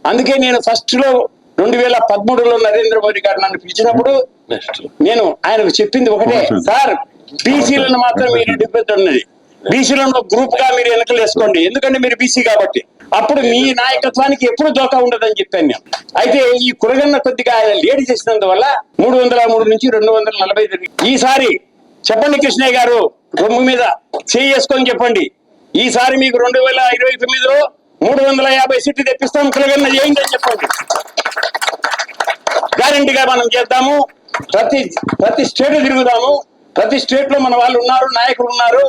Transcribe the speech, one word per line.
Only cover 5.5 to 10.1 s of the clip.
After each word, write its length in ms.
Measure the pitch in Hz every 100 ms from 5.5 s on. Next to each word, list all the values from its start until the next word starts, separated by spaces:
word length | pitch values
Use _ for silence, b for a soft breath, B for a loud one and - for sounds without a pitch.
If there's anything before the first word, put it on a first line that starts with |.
| 220 196 -
చెప్పింది 280 | 208 262 247
ఒకటే, 400 | 208 226 233 160 107 85
సార్ 280 | 240 277 185 - _ - 143 226
బీసీలను 540 | 285 - 277 262 254 247
మాత్రం 240 | 233 254 233
మీరు 160 | 226 -
డిపెండ్ 300 | 226 233 220 208
ఉన్నది. 240 | 190 131 - _ _ _ -
బీసీలను 440 | 254 262 277 269